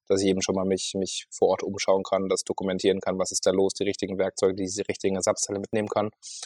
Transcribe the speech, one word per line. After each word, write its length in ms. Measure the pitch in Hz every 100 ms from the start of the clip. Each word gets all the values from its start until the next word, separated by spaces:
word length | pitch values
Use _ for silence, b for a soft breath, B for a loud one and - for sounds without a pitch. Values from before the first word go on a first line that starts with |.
| -
dass 140 | 98
ich 80 | 98
eben 140 | 95
schon 120 | -
mal 120 | 95 95
mich, 260 | 95 -
mich 320 | 98 92 - -
vor 180 | - 90
Ort 140 | 92
umschauen 400 | 98 98 - 95
kann, 260 | - 98 95
das 160 | 92
dokumentieren 560 | - - 95 92 98 95
kann, 180 | 98 92
was 140 | 90
ist 140 | 95 95
da 60 |
los, 200 | 92 95
die 120 | -
richtigen 340 | 101 - 98 95
Werkzeuge, 360 | 95 - 95
die, 120 | 98 92
die 160 | 101
richtigen 340 | 101 - 98 95
Ersatzteile 420 | 107 - - 101
mitnehmen 300 | 104 110 104
kann 220 | 107 107 - B B